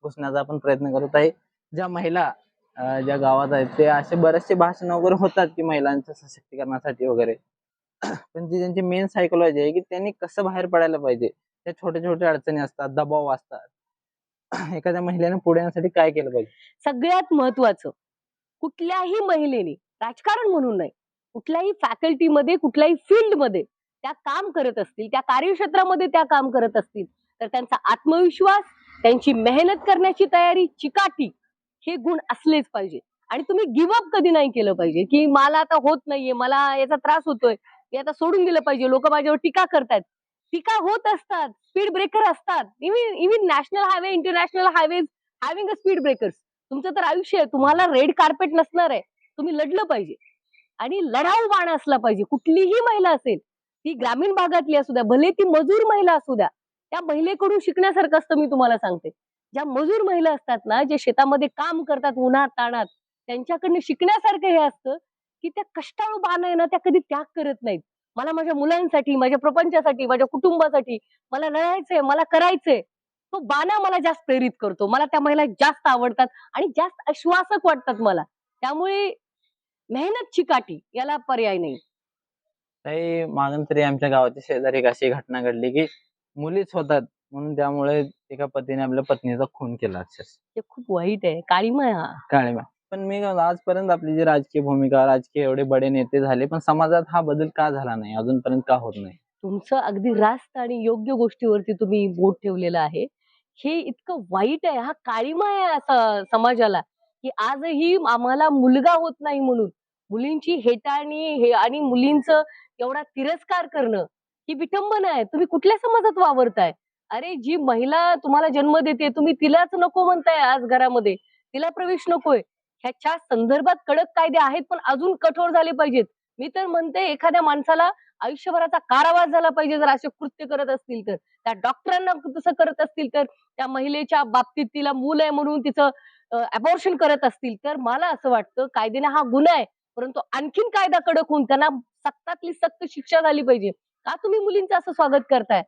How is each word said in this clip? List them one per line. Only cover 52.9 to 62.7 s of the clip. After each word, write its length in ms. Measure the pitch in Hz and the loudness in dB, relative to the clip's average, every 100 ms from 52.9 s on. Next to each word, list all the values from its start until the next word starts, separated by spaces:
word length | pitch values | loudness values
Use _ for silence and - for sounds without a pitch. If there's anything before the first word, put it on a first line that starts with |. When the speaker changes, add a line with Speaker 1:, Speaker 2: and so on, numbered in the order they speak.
| 415 370 | 2 2
Speaker 2:
असेल, 280 | 302 262 214 _ _ _ _ | 2 0 -4 _ _ _ _
ती 100 | 302 | -10
ग्रामीण 380 | 269 247 247 392 | -6 -4 -2 0
भागातली 440 | 392 349 339 285 294 | 0 2 0 2 0
असू 160 | 277 | 0
द्या, 100 | 247 | -2
भले 280 | 220 247 339 | 2 4 4
ती 140 | 370 | 2
मजूर 420 | 381 311 311 415 440 | 2 2 4 2 4
महिला 240 | 415 359 | 4 4
असू 220 | 320 - | 2 0
द्या, 140 | 240 180 _ _ _ _ | -2 -2 _ _ _ _
त्या 100 | 330 | -10
महिलेकडून 580 | 330 302 330 403 392 415 | -4 -2 -2 0 0 0
शिकण्यासारखं 560 | - 330 381 359 320 302 | 0 0 2 2 2 2
असतं. 180 | - 302 | 2 0
मी 100 | 302 | 0
तुम्हाला 300 | 262 247 226 | 2 2 2
सांगते, 340 | 196 175 160 _ _ _ _ | -2 -6 -8 _ _ _ _
ज्या 120 | 254 | -10
मजूर 380 | 294 262 311 427 | -6 -4 0 0
महिला 300 | 403 349 320 | 0 2 0
असतात 260 | 285 - 233 214 | -2 -4 -6 0
ना, 160 | 220 | 0
जे 140 | 277 294 | 0 0
शेतामध्ये 500 | - 226 277 277 285 | 0 2 2 2 0
काम 360 | - 311 320 | -4 -4 -4
करतात 280 | 285 277 277 254 | -2 -2 -2 -2
उन्हात 320 | 254 269 277 | 0 2 0
ताणात, 380 | - 240 | -2 -4